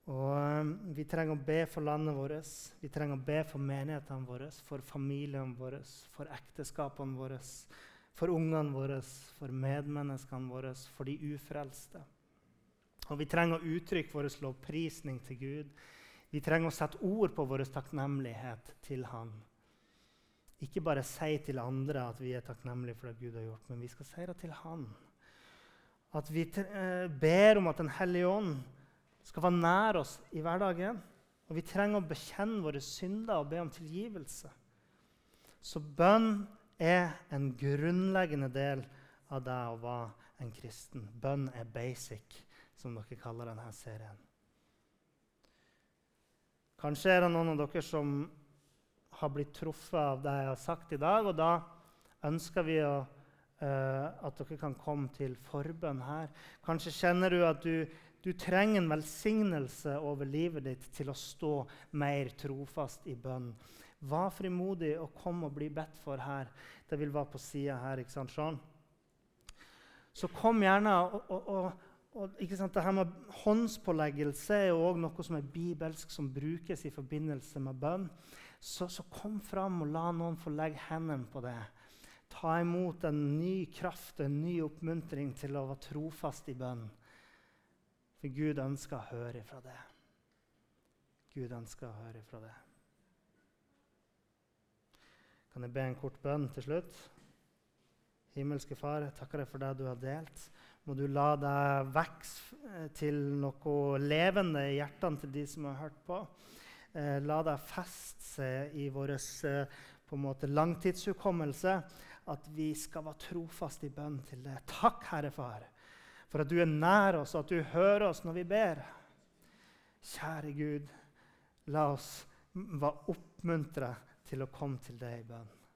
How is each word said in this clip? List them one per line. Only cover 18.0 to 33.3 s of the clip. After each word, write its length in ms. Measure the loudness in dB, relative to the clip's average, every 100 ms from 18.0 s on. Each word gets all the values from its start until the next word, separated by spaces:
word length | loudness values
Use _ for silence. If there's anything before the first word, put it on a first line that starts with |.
| 0 0 -2 -6 -8 -10 -14 -20
til 220 | -8 -8
Han. 280 | -6 -8 -10 -14 -18 _ _ _ _ _ _ _ _ _ -20 _
Ikke 200 | -6 -2
bare 220 | 2 2
si 340 | 0 -4 0 0
til 200 | 0 -4
andre 480 | -2 -2 0 -2 -4
at 100 | -6
vi 140 | -6
er 80 | -6
takknemlige 540 | -8 -10 -8 -6 -8 -10
for 120 | -12
det 120 | -12
Gud 160 | -10 -8
har 80 |
gjort, 260 | -10 -12 -12
men 100 | -12
vi 80 | -12
skal 180 | -14 -16
si 200 | -10 -10
det 120 | -8
til 140 | -10
Han. 360 | -10 -10 -8 -10 -12 -20 _ -20 -20 -20 -20 -20 -20 _ _ _ -8
At 140 | -4
vi 120 | -2 -2
tre-, 180 | -4 -4
eh, 400 | -4 -2 -2 -4
ber 480 | 4 6 10 12 10
om 100 | 6
at 120 | 2
Den 100 | -2 0
Hellige 300 | 2 4 4
Ånd 260 | 4 0 -2 -6 -16 -20 _ _ _
skal 220 | -12 4 6
være 160 | 8
nær 400 | 8 8 6 4
oss 140 | 0 -8 -8
i 100 | -2
hverdagen. 600 | 0 2 2 2 -2 -4 -10 -20 _ _ _
Og 80 | -6
vi 80 | -2
trenger 340 | 2 4 4
å 100 | 0
bekjenne 540 | -6 -6 -4 -2 0 -2
våre 160 | -4
synder 600 | -6 -6 -4 -4 0